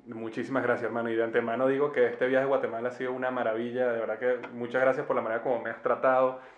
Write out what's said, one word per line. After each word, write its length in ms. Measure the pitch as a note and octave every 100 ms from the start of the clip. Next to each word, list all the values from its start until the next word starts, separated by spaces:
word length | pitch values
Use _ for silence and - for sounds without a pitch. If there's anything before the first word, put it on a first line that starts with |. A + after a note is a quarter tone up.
Muchísimas 600 | - A2+ A2+ B2+ A#2+ C3+
gracias, 220 | A#2+ A#2 A2
hermano, 240 | A#2 A#2
y 40 |
de 80 | A2+
antemano 460 | A#2 A#2+ A#2 A#2 C3
digo 240 | C3+ D3
que 160 | B2+ A#2
este 180 | A#2 B2+
viaje 160 | C3
a 60 | C3+
Guatemala 400 | C3+ A#2+ A2+ B2
ha 40 |
sido 200 | B2 B2+
una 180 | B2+ B2+
maravilla, 600 | B2+ A2+ A2 A#2+ B2 B2
de 80 | A#2
verdad 180 | A2 A2
que 300 | B2 B2 A#2
muchas 340 | A#2+ A#2+ B2+
gracias 240 | C3 C3 C3
por 80 |
la 80 | B2+
manera 220 | A2+ A#2
como 180 | C3+ A#2
me 80 | A2+
has 100 | -
tratado, 600 | - A#2+ C3 B2+ C3 C3 -